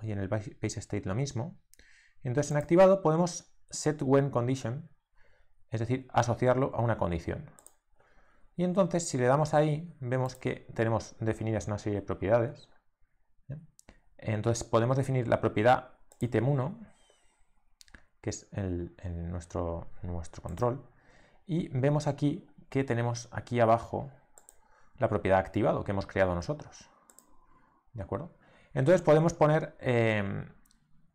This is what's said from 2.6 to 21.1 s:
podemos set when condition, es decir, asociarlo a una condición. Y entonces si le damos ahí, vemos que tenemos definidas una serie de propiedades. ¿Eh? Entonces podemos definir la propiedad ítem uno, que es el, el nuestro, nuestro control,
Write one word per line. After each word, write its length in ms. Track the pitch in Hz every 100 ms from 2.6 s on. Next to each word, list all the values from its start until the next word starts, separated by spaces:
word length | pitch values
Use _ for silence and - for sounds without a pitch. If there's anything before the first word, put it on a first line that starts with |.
| 147 170 190 190
podemos 540 | 156 156 170 - - _ -
set 300 | - 156 151
when 260 | 135 139 139
condition, 600 | 131 120 131 113 139 170 - _ _ - - _ _ -
es 80 | 110
decir, 280 | 117 131 -
asociarlo 600 | - 117 110 123 123 139 -
a 60 |
una 160 | 120 104
condición. 520 | 92 85 - 87 78 - - _ _ _ _ - _ _ - -
Y 100 | 180
entonces 420 | 180 190 175 170
si 80 | 135
le 80 | 123
damos 300 | 143 151 151
ahí, 400 | 151 151 175 -
vemos 360 | 123 127 127 -
que 320 | 127 - - -
tenemos 400 | 113 110 - -
definidas 460 | 110 - 110 110 107
una 140 | 104
serie 220 | 107 101
de 40 | -
propiedades. 640 | 92 95 117 117 - - _ _ _ _ _ _ _ -
¿Eh? 80 | 151 165 _ - - _ -
Entonces 460 | - 107 113 117
podemos 320 | - 113 120 135
definir 320 | 135 131 117
la 140 | 110
propiedad 520 | 113 - 110 117 - - - _
ítem 280 | 117 113 120
uno, 320 | 143 135 226 214 - _ _ _ _ _ _ _ _ - - _ _
que 80 | 110
es 180 | - -
el, 420 | - 95 87 87 -
el 320 | 90 85 85
nuestro, 560 | 87 - 87 85 85 - -
nuestro 400 | 92 87 82 -
control, 440 | - 85 120 139 - _ _